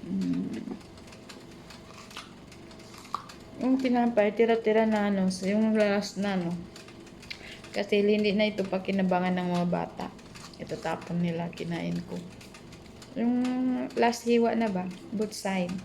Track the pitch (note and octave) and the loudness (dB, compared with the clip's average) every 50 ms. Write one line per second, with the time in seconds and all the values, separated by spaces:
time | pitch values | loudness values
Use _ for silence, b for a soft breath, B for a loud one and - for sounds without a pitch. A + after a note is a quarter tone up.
0 | - F2 F#2+ G2 F#2 F2+ F2 F2 F#2+ F2+ - A2 - - - - - - - - | -8 -4 -4 -2 0 0 0 0 -2 -4 -6 -8 -8 -8 -10 -12 -12 -18 -20 -20
1 | - - - - - - - - - - - - - - - - - - - - | -20 -20 -20 -20 -18 -18 -18 -18 -18 -20 -20 -20 -18 -18 -18 -18 -18 -18 -18 -18
2 | - - - - - - - - - - - - - - - - - - - - | -18 -16 -16 -16 -16 -16 -18 -20 -20 -20 -20 -20 -20 -20 -20 -20 -20 -18 -18 -18
3 | - - - - - - - - - - - - - B3+ C4 C4 C4 B3+ A#3+ B3 | -18 -10 -10 -10 -10 -10 -18 -18 -18 -18 -8 -2 2 4 4 4 4 4 6 6
4 | A#3+ A#3+ A#3 A3+ G#3 G#3 G#3 G#3 A#3 A3 A#3 A3+ A3+ G#3+ G#3+ A3 A3 A3 G#3+ G#3 | 6 6 6 6 4 4 6 4 6 6 6 4 4 4 4 6 6 4 4 4
5 | G3+ G3+ G3+ G3 F#3+ F#3 F#3 - F#3+ F#3 G3+ G#3+ A3 A3 A3 A3 G#3+ G3+ G3+ G#3 | 4 4 4 4 4 2 2 0 0 2 2 4 4 4 4 4 4 4 4 2
6 | G3+ - - F#3 G3 G3+ G3 F#3 F3 E3+ F3 F3 F3+ - - - - - - - | 0 -2 -4 -2 -2 0 0 0 0 0 -4 -4 -8 -12 -14 -18 -18 -18 -18 -18
7 | - - - - - - - B B B B B B - - - G3+ - - G#3 | -18 -18 -18 -18 -16 -16 -16 B B B B B B -8 -4 -4 -2 2 2 4
8 | G3+ G#3 G#3+ G#3+ G#3 G#3 F#3+ G#3 G#3+ G#3+ G#3 G#3 G3 F#3+ - F#3+ F#3 - G3 G3 | 4 4 4 4 4 2 4 4 2 2 2 0 -2 -2 -2 -4 -2 0 0 2
9 | F#3+ F#3 F#3 F3+ F3+ F#3 F#3 F3+ F3+ F3+ F3 F3 F3 F3 F3 E3+ E3+ - - - | 2 2 2 2 2 2 0 0 0 0 0 0 2 2 0 0 -2 -4 -6 -8
10 | F3+ - - - - - - - - - - - - - D3+ D#3 - E3 E3 E3+ | -10 -10 -10 -14 -18 -18 -18 -16 -16 -18 -14 -14 -10 -8 -8 -6 -4 -4 -6 -6
11 | - - F3 F3 F3 F3 E3 E3 E3+ F3 E3+ - F3 E3+ E3+ E3 E3+ F3 F3 F3 | -6 -6 -4 -2 -2 0 -2 -2 -4 -6 -6 -8 -8 -6 -6 -4 -4 -4 -4 -4
12 | F3 - F3+ F3 F3 - - - - - - - - - - - - - - - | -6 -8 -10 -10 -10 -12 -16 -18 -20 -20 -20 -20 -20 -20 -20 -20 -20 -20 -20 -20
13 | - - - - A3+ A#3+ B3 B3 B3 B3 B3+ B3+ B3+ B3+ B3+ B3 B3 C#4+ - A#3+ | -20 -14 -6 -2 0 0 2 2 0 0 0 0 0 0 0 0 -2 -4 0 2
14 | A#3 A#3 A#3+ - - A#3 A#3+ A#3 A#3 A#3 A#3 A3+ A#3 A3 G3 F#3 F3+ F#3 F3+ - | 2 2 2 0 0 2 4 4 4 4 2 2 0 0 0 -2 -4 -4 -8 -12
15 | - - - G3+ G#3+ G#3 - - - G3 F#3+ F#3+ F3+ F3 F#3 F#3+ - | -14 -8 -4 -4 -4 -4 -4 -6 -4 -2 0 0 -2 -2 -4 -8 -8